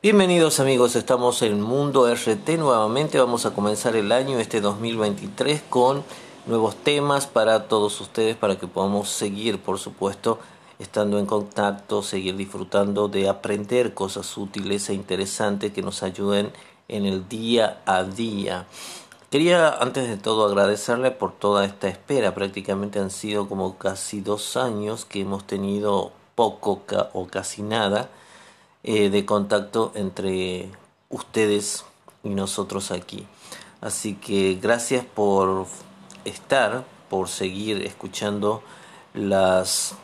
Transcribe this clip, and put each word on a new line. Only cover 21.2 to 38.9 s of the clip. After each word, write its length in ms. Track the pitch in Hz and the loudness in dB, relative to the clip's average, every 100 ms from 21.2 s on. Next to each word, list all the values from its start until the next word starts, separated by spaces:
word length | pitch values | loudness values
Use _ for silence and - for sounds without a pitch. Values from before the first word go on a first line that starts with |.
| 95 | -6
toda 340 | - 101 101 98 | 0 2 2 0
esta 220 | - 98 | -2 -6
espera. 460 | 92 - 139 101 | -6 -2 0 2
Prácticamente 680 | 95 98 98 95 143 143 107 | 0 -6 -4 -4 -2 -2 -2
han 100 | 95 | -4
sido 400 | 95 107 104 98 | -4 -4 -4 -2
como 260 | 98 95 95 | -2 -4 -2
casi 460 | 95 95 - 104 | -6 -4 -8 -6
dos 340 | 101 104 - 127 | -4 -4 -2 -2
años 480 | 127 104 104 113 | -2 -2 -6 -8
que 160 | - 101 | -8 -6
hemos 260 | 98 98 - | -4 -6 -6
tenido 680 | 98 98 101 104 98 - - _ - | -4 -2 0 0 0 -2 -10 _ 0
poco 480 | 110 - 104 95 - | 0 0 -4 -4 -2
ca-, 240 | 101 - | -2 -2
o 140 | 92 90 | -6 -6
casi 340 | 95 101 - | -6 -8 -8
nada, 480 | 104 113 101 104 127 - - - - _ _ _ | -4 0 2 0 -2 -14 -20 -20 -20 _ _ _
eh, 280 | - 107 101 | -2 2 4
de 160 | 101 98 | 2 2
contacto 680 | 104 101 107 101 117 110 | 0 2 0 0 -2 -2
entre 760 | 107 98 92 95 92 92 90 92 101 - _ _ | -4 -6 -4 -4 -2 -4 -6 -10 -16 -20 _ _
ustedes 720 | - - 113 107 101 101 - - _ - _ | -12 -4 0 2 2 -2 -8 -12 _ -20 _
y 60 | 107 | -4
nosotros 600 | 98 98 - 95 98 98 | -4 -2 -4 -4 -6 -6
aquí. 340 | 90 - 98 98 - - - - - | -8 -8 -16 -16 -20 -20 -20 -20 -12
Así 320 | 110 - 107 | -8 -6 -6
que 440 | 98 - 98 95 92 | -8 -2 2 2 2
gracias 460 | 107 120 120 127 | 0 0 2 -2
por 600 | 123 - 101 98 95 95 92 - - - - - | -2 0 2 4 2 0 -6 -14 -20 -20 -20 -14
estar, 600 | 107 - - 135 110 123 127 - - | -14 -14 0 2 2 -2 -10 -20 -6
por 180 | 95 90 | -4 -4
seguir 560 | - 95 95 107 101 | -4 -6 -4 -4 -4
escuchando 760 | 104 - 95 - 104 104 101 110 - - - | -6 -10 -12 -6 -4 0 -2 -2 -8 -20 -20